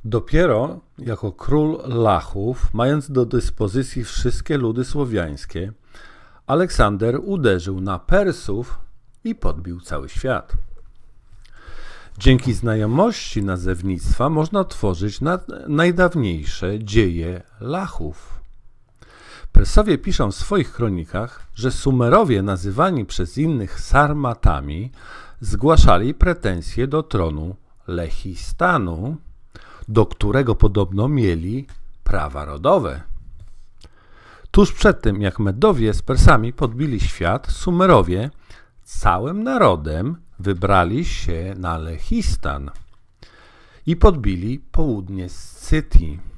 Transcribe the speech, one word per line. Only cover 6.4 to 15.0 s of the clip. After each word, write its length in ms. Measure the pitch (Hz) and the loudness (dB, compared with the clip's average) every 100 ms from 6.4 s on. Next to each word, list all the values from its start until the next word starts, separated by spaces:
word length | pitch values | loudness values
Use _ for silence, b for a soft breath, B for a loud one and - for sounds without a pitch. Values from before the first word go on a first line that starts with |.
| - | -2
Aleksander 760 | 143 180 - 107 101 113 127 | 0 0 2 2 2 -2 -2
uderzył 560 | - 196 120 92 85 95 | -4 0 2 0 -4 -6
na 180 | 95 90 | -6 -6
Persów 800 | - 185 190 - - 101 123 - - - - _ | 2 2 2 -4 -6 -6 -4 -6 -8 -14 -20 _
i 100 | 226 | -8
podbił 460 | - - 76 87 87 | -2 -2 -2 -6 -12
cały 280 | - 78 67 | -10 -10 -6
świat. 440 | - 131 104 - - - - - - - - _ - B B B B B B B - | -4 -2 -4 -2 -2 -2 -10 -18 -20 -20 -20 _ -20 B B B B B B B 2
Dzięki 340 | 120 127 127 | 4 4 2
znajomości 920 | 107 113 110 107 135 226 - - 110 | -2 -2 0 0 2 0 0 -6 -4
nazewnictwa 840 | 98 87 90 87 95 90 - - 135 | -4 -2 -4 -4 -4 -4 0 2 2
można 360 | 156 156 208 | 0 -2 -2
tworzyć 560 | 185 - 104 82 | -4 -2 -2 -2